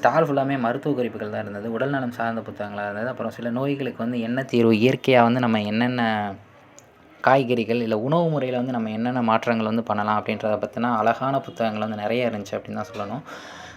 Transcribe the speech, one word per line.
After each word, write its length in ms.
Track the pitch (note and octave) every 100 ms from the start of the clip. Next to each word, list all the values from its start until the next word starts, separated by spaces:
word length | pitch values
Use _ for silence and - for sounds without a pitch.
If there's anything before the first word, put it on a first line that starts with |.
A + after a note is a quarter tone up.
ஸ்டால் 220 | A#2+ D3+
ஃபுல்லாமே 340 | D#3 C#3 C3+ C#3
மருத்துவ 360 | A#2 B2 D3+
குறிப்புகள் 360 | B2+ A#2 G#2+ G#2+
தான் 100 | G#2+
இருந்தது, 320 | G#2+ G#2 A2+
உடல் 180 | A2+ C3+
நலம் 220 | C#3 B2
சார்ந்த 280 | A#2+ A#2 A2+
புத்தகங்களா 440 | G#2+ G2 G#2 G2+
இருந்தது. 240 | G#2 G2+ B2
அப்புறம் 240 | B2 A2+
சில 180 | - A#2
நோய்களுக்கு 520 | A#2+ C#3 C#3 B2+ -
வந்து 180 | A#2 B2
என்ன 220 | A2+ B2+
தீர்வு, 300 | C3 A#2+ A2+
இயற்கையா 500 | G#2+ B2 C3+ - B2+
வந்து 180 | A#2 B2+
நம்ம 220 | A#2+ A2
என்னென்ன 720 | G#2 A2 B2 B2 A2+ G#2+ G#2 G2 - - - - - _ - -
காய்கறிகள், 600 | B2+ C#3 A#2+ A#2 G#2+ A#2+
இல்ல 180 | A2+ G#2+
உணவு 300 | B2+ E3+ E3
முறையில 300 | D3 B2+ B2
வந்து 140 | B2+
நம்ம 180 | A#2+ A2
என்னென்ன 320 | A2 A#2+ B2+
மாற்றங்கள் 440 | A2+ A2+ A#2+ A2+ A2
வந்து 160 | A2+
பண்ணலாம் 420 | A2 G#2 G#2 G#2+
அப்படின்றத 340 | G#2+ G#2+ A2 G#2
பத்தின 380 | G#2+ A2+ A#2+ A2+
அழகான 440 | A2 A#2 C3 C3+
புத்தகங்கள் 400 | B2 - A2+ G#2+
வந்து 160 | A2 G#2
நிறைய 340 | G#2 A#2+ A#2+
இருந்துச்சு 240 | G#2+ G2
அப்படின்னு 280 | G#2+ - G#2+
தான் 100 | G#2+ G#2
சொல்லணும். 260 | G2+ C3 - - - - -